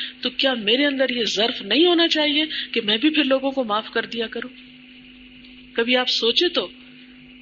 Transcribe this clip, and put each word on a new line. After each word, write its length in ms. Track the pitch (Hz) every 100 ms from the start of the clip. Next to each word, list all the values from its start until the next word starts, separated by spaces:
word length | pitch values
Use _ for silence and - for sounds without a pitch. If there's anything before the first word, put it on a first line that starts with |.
| - -
تو 100 | 247
کیا 240 | - 269
میرے 320 | 247 202 247 294
اندر 240 | 269 262
یہ 140 | 247
ظرف 380 | 220 185 233 -
نہیں 240 | 196 240 359
ہونا 220 | 339 330
چاہیے 360 | 311 294 294 311 - -
کہ 80 | 233
میں 160 | 208 220
بھی 140 | 302
پھر 140 | 302
لوگوں 260 | 262 269 269
کو 140 | 269
معاف 260 | 233 208 220
کر 160 | 233 220
دیا 200 | 233 220
کروں؟ 220 | 233 247 - - - - - - - - - - - -
کبھی 240 | - 233 254
آپ 120 | 247
سوچے 400 | - 233 247 349
تو 200 | 285 180 - - - - - - -